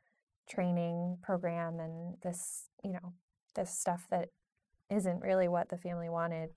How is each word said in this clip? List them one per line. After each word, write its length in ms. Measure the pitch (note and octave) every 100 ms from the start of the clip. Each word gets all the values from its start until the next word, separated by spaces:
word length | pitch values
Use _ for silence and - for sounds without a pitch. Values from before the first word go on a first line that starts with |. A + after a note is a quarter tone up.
| _ _ _ _ -
training 720 | - F3+ F3 E3+ E3+ F3 F3+
program 580 | - F3+ F3 E3+ E3 E3
and 360 | D#3+ E3 F3 F3
this, 460 | F3+ F3 - - - _
you 80 | G3
know, 220 | F3+ F3+ F3 _ _ _
this 160 | - F#3
stuff 360 | - F#3+ F3+ -
that 180 | F3+ E3+ _ _ _ _ _ -
isn't 320 | G3+ F#3 F3
really 260 | - F#3+ F3
what 220 | F3 F3
the 80 | F3+
family 320 | F3+ F3 E3+
wanted, 400 | E3 E3+ D#3+ D#3+